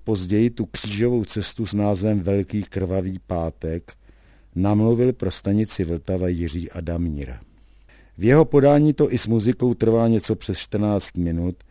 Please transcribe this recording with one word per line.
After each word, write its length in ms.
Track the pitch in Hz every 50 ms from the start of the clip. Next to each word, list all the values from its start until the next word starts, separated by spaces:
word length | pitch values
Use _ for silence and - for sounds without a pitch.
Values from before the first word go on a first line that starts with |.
| -
později 460 | - 110 95 92 87 104 104 117 120
tu 160 | 117 - 110
křížovou 580 | - - - - 107 101 101 113 123 123 120 104
cestu 420 | - - 107 98 - - - 110
s 80 | 95 101
názvem 460 | 104 104 104 104 90 98 107 107 101
Velký 420 | 85 95 98 101 95 - - 104 92
krvavý 560 | - - 95 92 87 92 95 90 92 92 92 -
pátek 680 | - 92 85 82 80 - - - 80 80 87 - - - _ _ - - _ _ _ _ _ _ _ -
namluvil 580 | 87 95 101 104 104 107 113 120 117 123 127 123
pro 180 | - - 95
stanici 540 | - - - 98 101 107 110 101 - - 92
Vltava 440 | 80 85 82 - - 92 90 92 90
Jiří 420 | 90 85 85 82 80 90 85 76
Adamír. 640 | - 85 82 80 85 85 87 85 76 71 69 62 62 - - - _ _ _ _ _ _ _ _ - - - _ _ -
V 60 | 90
jeho 200 | 117 135 156 156
podání 480 | - - 143 135 143 143 147 151 151 143
to 200 | - 151 - 127
i 60 | 117
s 80 | -
muzikou 480 | 107 113 113 101 120 127 - 123 127 117
trvá 340 | - 117 110 113 117 117 117
něco 260 | 113 104 - - 110
přes 240 | - - - 95 -
čtrnáct 580 | - - - 101 104 104 104 98 - - -
minut, 400 | 87 87 85 82 85 85 90 90 - - -